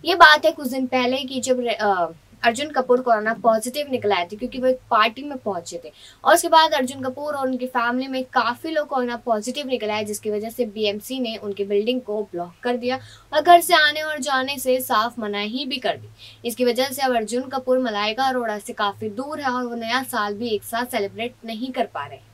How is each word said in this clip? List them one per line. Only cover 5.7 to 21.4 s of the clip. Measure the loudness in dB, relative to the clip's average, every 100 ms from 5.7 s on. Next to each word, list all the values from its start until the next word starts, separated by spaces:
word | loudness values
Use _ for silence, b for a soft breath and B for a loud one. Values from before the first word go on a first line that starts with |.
| -14
थे | -14 B B B
और | 4
उसके | 4 6
बाद | 6 6
अर्जुन | 2 -2 -4
कपूर | -8 -6 -6
और | -4 -2
उनकी | -4 -4
family | -2 0 -2 -2
में | -4
काफ़ी | -2 0 0 -4 -4
लोग | -4 -2
कोरोना | -2 -2 -4
positive | -2 -2 -2 -6 -4
निकल | -4 -2
आए, | -4
जिसकी | -4 -6 -4
वजह | -4 -6
से | -6 -6
बीएमसी | -2 -2 -2 -6 -6
ने | -4 -6
उनकी | -8 -6
building | 0 0 0 -2
को | -4 -6
block | -6 -8 -10 -8
कर | -4 -4
दिया | -4 -6 B B B
और | 0
घर | 8 8
से | 8
आने | 4 4 2
और | -4 -4
जाने | -2 0 0 -4
से | 0 0
साफ | 2 0 0 -4
मनाही | -6 -4 -4 -6 -6
भी | -4
कर | -4 -4
दी। | -10 B B B
इसकी | -8 0
वजह | 0 2 -2
से | 0
अब | 0 0
अर्जुन | 0 -4 -4
कपूर | -6 0 2
मलाइका | 2 -2 -2 0 0
अरोड़ा | 0 -2 -6
से | -8
काफ़ी | -4 -4 -2 -8
दूर | -8 -8 -4
है | -4
और | -2 -4
वो |
नया | -6 -2 -2
साल | -2 -4 -4
भी | -4 -4
एक | -4
साथ | -4 -6 -4
celebrate | -4 -4 -6 -10 -10